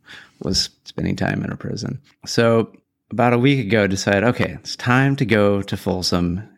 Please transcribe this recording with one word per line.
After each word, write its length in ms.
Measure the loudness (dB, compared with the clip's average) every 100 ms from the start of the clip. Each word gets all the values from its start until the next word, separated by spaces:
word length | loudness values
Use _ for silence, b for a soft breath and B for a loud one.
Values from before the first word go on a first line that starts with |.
| B B B B
was 280 | -4 -2 -4 -8
spending 320 | -16 -6 -4 -2
time 280 | -2 -2
in 80 | -4
a 40 | -8
prison. 440 | -8 -8 -8 -10 b _ -6
So 460 | 0 4 4 0 -6 _ _ _
about 240 | 0 2
a 40 | 4
week 260 | 4 2
ago, 220 | 2 2 2
decided, 380 | 0 2 2
okay, 320 | 2 0 -2 -6
it's 160 | -12
time 420 | -8 0 2 2 0
to 100 | 2
go 340 | 2 2 0
to 160 | -2 -6
Folsom 640 | -4 -2 0 0 0 -2 -8